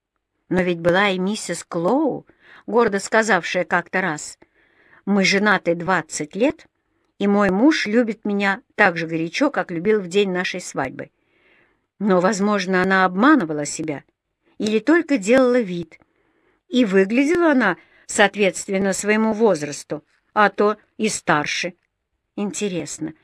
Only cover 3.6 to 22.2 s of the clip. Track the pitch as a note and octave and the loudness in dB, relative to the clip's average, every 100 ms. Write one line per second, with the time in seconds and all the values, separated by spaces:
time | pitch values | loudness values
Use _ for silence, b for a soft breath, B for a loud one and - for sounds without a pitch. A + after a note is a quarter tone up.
3.6 | E3+ F3+ E3+ F#3 F#3+ D3+ - - b b | -2 -2 -2 -4 -4 -4 -10 -18 b b
4.6 | b b b b - G3+ F#3+ G3 G#3 F#3 | b b b b -2 2 2 2 2 2
5.6 | F3 E3+ E3+ F3+ - - D3+ F#3+ C4+ - | 0 -2 0 -2 -2 -8 -8 -2 -2 -2
6.6 | _ _ _ _ _ - G3+ G3+ G3+ F#3+ | _ _ _ _ _ -4 0 2 2 4
7.6 | C#4 D4+ G#3 A3+ A#3 G#3 G#3 G3+ G3+ F#3+ | 4 2 0 0 0 -4 -4 -2 -2 -2
8.6 | - - F#3 E3+ E3 E3 E3 - C#4+ G3 | -4 2 2 2 -4 -4 -6 -2 -2 -2
9.6 | F3 E3+ F#3 G#3+ F3+ F#3+ G3 F3+ F3+ F#3 | -6 -4 0 0 0 0 0 -2 -4 -8
10.6 | - E3+ C3+ C#3+ C#3 _ _ _ _ _ | -10 -8 -8 -8 -16 _ _ _ _ _
11.6 | _ _ _ - G3+ F#3 F#3 G3+ G3+ G#3 | _ _ _ -6 0 2 2 2 0 0
12.6 | F#3 F#3 F#3 F#3+ F#3 F#3 B3+ D#4 E3 D3+ | 0 0 2 2 2 2 4 4 2 -4
13.6 | D3 - D#3 C3+ - _ _ _ _ - | -6 -6 -8 -8 -12 _ _ _ _ -8
14.6 | G#3+ G#3+ G#3+ E4+ E4 C#4 F#3+ C4 B3+ B3 | -2 0 2 2 2 0 2 4 4 2
15.6 | G3+ F3 E3 - _ _ _ _ _ _ | 0 -4 -8 -14 _ _ _ _ _ _
16.6 | _ B3 A3+ F#3+ F#3+ A#3+ C#4+ F4 E4+ C4+ | _ 0 2 4 2 2 2 2 2 2
17.6 | G#3 E3+ b b - - G3 G3+ G3 - | 2 -2 b b -6 2 2 2 0 -2
18.6 | - G3 G3 F#3 G3+ G#3+ A3 G#3 A3+ E3 | -4 -2 -2 -2 -2 0 0 2 2 0
19.6 | D3 C#3+ - D3+ - _ _ - G3+ - | -4 -10 -12 -12 -14 _ _ 2 2 2
20.6 | G#3 G#3+ b - G#3+ - - D#3 C#3+ - | 0 -2 b -4 -4 -2 0 0 0 -4
21.6 | F3 - _ _ _ _ | -6 -10 _ _ _ _